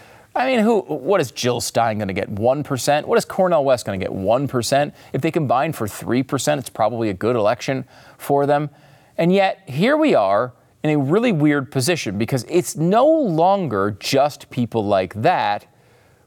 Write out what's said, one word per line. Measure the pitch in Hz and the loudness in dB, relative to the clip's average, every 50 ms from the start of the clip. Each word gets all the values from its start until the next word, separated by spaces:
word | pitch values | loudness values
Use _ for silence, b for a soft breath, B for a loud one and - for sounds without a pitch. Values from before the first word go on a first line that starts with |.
| B B B B B B B | B B B B B B B
I | - 247 | -2 -2
mean, | 262 262 233 | 0 0 2
who, | 208 226 240 202 | 2 2 2 0
what | - - 156 139 127 160 202 185 | 0 -4 -8 -6 -2 0 0 0
is | 147 117 | 0 -2
Jill | - - - 123 120 117 | -4 -4 -2 -2 -2 -2
Stein | 107 - - 120 117 117 110 104 | -4 -4 0 0 0 0 0 -2
gonna | 107 95 | -4 -4
get? | 95 98 98 - | -4 -4 -4 -6
One | 107 101 110 123 135 147 139 | -4 -2 0 0 0 0 -2
percent? | - 139 120 - - 143 151 143 | -4 -6 -4 0 0 0 0 0
What | - 233 226 | 0 0 0
is | - | -2
Cornel | - - - 185 180 175 151 135 | -2 -2 0 0 2 2 2 2
West | 139 131 117 - | 2 0 0 0
gonna | - 98 92 | -6 -6 -4
get? | 92 - | -4 -6
One | - 98 95 98 113 131 143 127 | -6 -4 0 0 2 2 0 -2
percent? | - 123 117 - 139 139 147 143 - B B B | -2 -2 -2 0 2 0 0 0 -6 B B B
If | B - | B -2
they | 135 160 | -2 -2
combine | - 170 151 120 123 127 151 165 | -2 0 0 0 0 0 0 -2
for | 147 - 113 | -4 -6 -6
three | 101 - - - - 113 127 | -8 -8 -8 -4 -2 0 0
percent, | 139 - - 127 - 151 147 143 | 0 -2 -4 -2 0 0 -2 -2
it's | 117 - | -4 -8
probably | - - 110 107 120 113 117 107 | -4 -2 0 0 0 -2 -2 -4
a | 95 | -4
good | 90 104 113 123 | -2 -2 0 0
election | 117 101 104 120 117 - - 135 131 123 B B B B B B B | 2 2 2 0 0 -2 -6 -4 -6 -6 B B B B B B B
for | - - 143 139 143 | -4 0 0 0 2
them. | 139 147 143 151 143 b b b b b b b b b | 2 2 0 0 -4 b b b b b b b b b
And | - 165 175 | -2 0 2
yet, | 185 196 190 190 - - - - | 4 2 2 0 -2 -6 -12 -8
here | 127 143 190 254 302 | -4 0 2 2 2
we | 302 320 285 175 | 2 2 4 4
are | 123 101 95 98 104 123 127 - b b b b b | 4 4 4 2 2 0 -2 -6 b b b b b
in | - 151 | -2 0
a | 151 151 | 0 0
really | 135 135 165 214 233 254 | 2 2 2 2 2 2
weird | 196 151 151 151 147 143 135 - | 2 2 2 2 2 0 -2 -2
position | - 139 127 151 180 147 - 117 92 101 | -4 -2 0 0 -2 -2 -2 -4 -2 -2
because | 117 - 139 127 113 - | -2 0 -2 -4 -2 0
it's | 156 180 - - - | -2 -2 -2 -2 -4
no | - 160 175 196 226 254 | -2 0 2 4 4 4
longer | 311 320 320 285 208 160 156 165 185 196 202 185 139 104 98 98 104 101 - | 4 4 2 2 0 2 2 2 2 2 2 0 -2 -2 0 0 -2 -2 -4
just | - - - 131 139 147 - - - - | -4 0 2 2 2 2 -2 -8 -16 -8
people | - 123 120 110 - 113 104 | -4 -4 -4 -2 -2 -2 0
like | 101 104 95 95 85 - | 2 2 0 0 -2 -4
that | 101 117 165 180 143 113 104 104 107 - _ b b b b b b b b b b b | -2 0 0 2 2 0 -2 -2 -4 -6 _ b b b b b b b b b b b